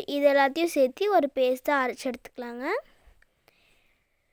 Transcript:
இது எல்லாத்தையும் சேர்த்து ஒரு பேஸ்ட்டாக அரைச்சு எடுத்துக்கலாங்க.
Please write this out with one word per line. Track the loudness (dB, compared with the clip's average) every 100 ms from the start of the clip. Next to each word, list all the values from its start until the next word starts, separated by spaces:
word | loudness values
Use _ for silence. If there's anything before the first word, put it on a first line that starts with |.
| -2
இது | 2 4
எல்லாத்தையும் | 4 2 0 0
சேர்த்து | 2 0 0 2 2
ஒரு | 2 0
பேஸ்ட்டாக | 0 0 0 0
அரைச்சு | 0 -4 -8
எடுத்துக்கலாங்க. | -8 -12 -14 -12 -8 -6 -6 -8 _ -20 _ _ _ _ _ _ _ _ _ _ _ _